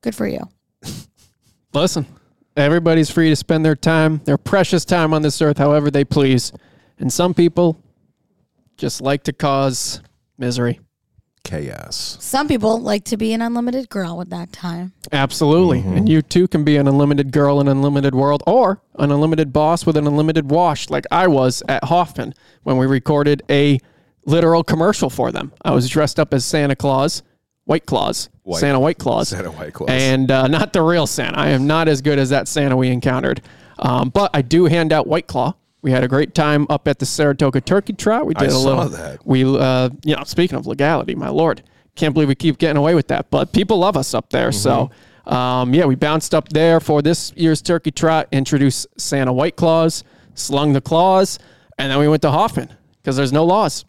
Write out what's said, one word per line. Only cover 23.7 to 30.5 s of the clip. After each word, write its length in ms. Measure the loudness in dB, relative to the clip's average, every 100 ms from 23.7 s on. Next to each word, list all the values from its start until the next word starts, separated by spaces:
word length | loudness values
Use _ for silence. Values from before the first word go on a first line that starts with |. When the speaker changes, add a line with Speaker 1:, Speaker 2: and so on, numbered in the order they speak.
| 2 _ _ _ _ 0
Speaker 2:
literal 380 | 2 4 2
commercial 460 | 0 0 0 0 -4
for 220 | -2 -4
them. 200 | -4 -10 _ -2
I 60 |
was 180 | 0 0
dressed 300 | 0 0 0
up 120 | 0
as 120 | -2 -2
Santa 300 | -2 0 0
Claus, 480 | 0 0 0 -4 _ _ _ _ -4
White 220 | -4 0
Claus, 420 | -2 -2 -4 -10 _
Speaker 3:
White. 160 | -8 -2
Speaker 2:
Santa 200 | 0 2
White 200 | 2 0
Claus. 300 | -2 -2 -2
Speaker 3:
Santa 200 | -6 -10
White 220 | -12 -16
Claus. 160 | -10 -4
Speaker 2:
And, 400 | -2 0 0 2
uh, 160 | 2
not 260 | 2